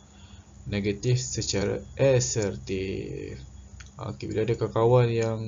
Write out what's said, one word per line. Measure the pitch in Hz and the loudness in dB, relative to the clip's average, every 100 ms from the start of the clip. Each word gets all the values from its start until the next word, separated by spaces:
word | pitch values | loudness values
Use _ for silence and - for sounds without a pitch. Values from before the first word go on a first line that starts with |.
| - - - - - - - | -14 -20 -20 -20 -20 -16 -6
negatif | - 101 101 127 123 | -2 0 0 2 0
secara | - 113 104 101 101 110 - - | 0 -4 -2 0 0 -2 -4 2
asertif. | 135 123 127 120 98 - - 95 95 101 98 90 - - - - - - - - | 4 4 2 0 -2 -4 -4 -4 -4 -6 -8 -8 -10 -12 -14 -18 -20 -20 -18 -12
Okey, | - 101 110 | -10 -8 -4
bila | 104 | -2
ada | 110 113 | 0 0
kawan-kawan | 107 113 117 123 117 113 | 0 2 6 6 6 2
yang | 113 113 | 0 -2